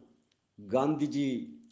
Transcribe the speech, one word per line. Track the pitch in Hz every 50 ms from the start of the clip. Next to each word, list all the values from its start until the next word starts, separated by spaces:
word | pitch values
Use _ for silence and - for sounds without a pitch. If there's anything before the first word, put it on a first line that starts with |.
| - - _ _ _ _ _ _ _ _ _ -
ഗാന്ധിജി | 101 98 110 127 135 151 156 143 151 139 120 143 143 135 123 - - - - - - -